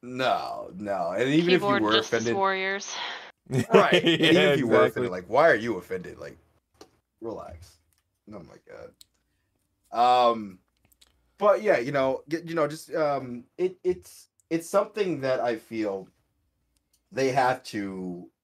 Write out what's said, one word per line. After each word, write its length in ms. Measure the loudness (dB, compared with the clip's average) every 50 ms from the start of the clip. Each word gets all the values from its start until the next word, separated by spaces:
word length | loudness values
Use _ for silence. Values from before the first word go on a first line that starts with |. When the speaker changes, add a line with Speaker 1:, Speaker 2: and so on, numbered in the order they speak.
Speaker 1:
No, 680 | -14 -12 -6 -2 0 0 0 0 -2 -6 -10 -10 -12 -14 -14 -12
no. 340 | -6 -6 -4 -4 -4 -4 -2 -2
And 120 | 0 2
even 220 | 2 2 4 4
Speaker 2:
Keyboard 260 | 2 2 2 2 0 0
Speaker 1:
if 20 |
you 40 | 2
were 80 | 2 2
Speaker 2:
Justice 160 | 2 0 0
Speaker 1:
offended, 240 | -2 -2 0 0 0
Speaker 2:
Warriors. 580 | 0 0 0 0 -2 -4 -4 -6 -6 -8 -10 -10 -10 -10 -10 -12 -14 -16 -20 -20 _ _ _
Speaker 3:
<laughs> 0 | -4 -4 -2 4 6
Speaker 1:
Right. 300 | 6 6 6 4 4 4
And 160 | 2 2 4
Speaker 3:
Yeah, 100 | 4 4
Speaker 1:
even 100 | 6 6 6 4
if 80 | 4 2
you 80 | 2 2
were 60 | 4
Speaker 3:
exactly. 120 | 4 4 2 0 -2 -6 -4
Speaker 1:
offended, 40 |
like, 140 | -6 -8 -8 -2
why 200 | 2 4 6 6
are 60 | 6
you 220 | 4 0 -4 -4 -6
offended? 400 | -6 -8 -10 -10 -10 -12 -16 -14
Like, 180 | -16 -18 -18 _ _ _ _ _ _ _ _ _ -20 _ _ _ _ _ _ _
relax. 560 | -12 -10 -10 -10 -12 -14 -16 -18 -20 -20 _ _ _ _ _ _ _ _ _ _ _ -20 -20
Oh 60 | -18
my 180 | -18 -20 -20 -20 _ _
God. 1600 | -20 -20 -20 -20 _ _ -20 _ _ _ _ _ _ _ _ _ _ _ _ _ _ _ _ _ 0 2 4 6 6 6 6 4
Um, 280 | 4 2 -4 -12 -14 -18 _ _ _ _ _ _ _ _ _ _ _ _ _ _ _ _
but 240 | 2 4 4 4
yeah, 160 | 4 2 2 2
you 160 | 0 0 0
know, 300 | 0 0 0 0 -4 -6 -6
y-, 120 | -8 -8 -6
you 120 | -6 -2
know, 120 | -2 -2 -2
just, 260 | -2 -8 -14 -10 -4
um, 520 | -2 -2 0 -2 -2 -4 -8 -12 -14 -14 _ _ -4
it, 200 | -4 -4 -4 _ _
it's, 420 | -4 -4 -4 -8 -20 -20 -20 -20 _ _ _ _ _
it's 200 | -6 -6 -4 0
something 520 | 0 0 0 0 -4 -4 -4 -2 -2 -4
that 180 | -2 -2 -2 0
I 160 | -2 -4 -4
feel 540 | -4 -8 _ -6 -4 -4 -4 -4 -6 -10 -14 _ _ _ _ _ _ _ _ _ _ _ _ _ _ _ _ _ _ _ _ -4
they 160 | -2 -2 0
have 320 | 2 2 2 2 0 -2 _
to 640 | -10 -8 -8 -6 -6 -8 -8 -8 -8 -10 -10 -14 -18 _ _